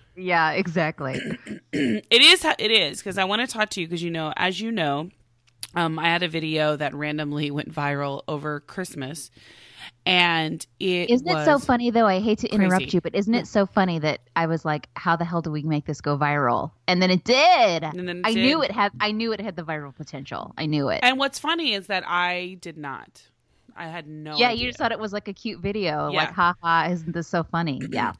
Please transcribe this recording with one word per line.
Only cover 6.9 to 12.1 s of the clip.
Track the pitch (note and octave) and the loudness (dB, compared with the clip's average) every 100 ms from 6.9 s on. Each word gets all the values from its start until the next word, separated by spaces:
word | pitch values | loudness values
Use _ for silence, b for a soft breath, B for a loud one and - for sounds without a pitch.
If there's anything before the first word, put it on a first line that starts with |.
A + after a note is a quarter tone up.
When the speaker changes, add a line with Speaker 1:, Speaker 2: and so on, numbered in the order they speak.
Speaker 2:
randomly | D3 D3+ D3+ D3 D3 D3 | -4 -4 -4 -4 -2 -2
went | C#3+ D#3 | -4 -6
viral | D#3 C#3+ C#3+ C#3+ C#3 - | -4 -2 -2 -4 -6 -6
over | D3+ D3+ D3 | -6 -6 -8
Christmas. | - - F#3 D3 C3 E3 - B B B B B B - | -8 -10 -8 -8 -8 -8 -12 B B B B B B -4
And | - F3+ F3 E3 D#3 D#3+ - - | 2 4 4 4 0 -4 -10 -6
it | F#3+ F3+ F3 | -2 0 2
Speaker 1:
Isn't | B3 C#4+ | 2 2
it | E4 | 2
so | D4+ C#4+ | 4 4
Speaker 2:
was | |
Speaker 1:
funny, | - B3 A#3+ | 2 0 2
though? | A3+ | 4
I | A3 | 4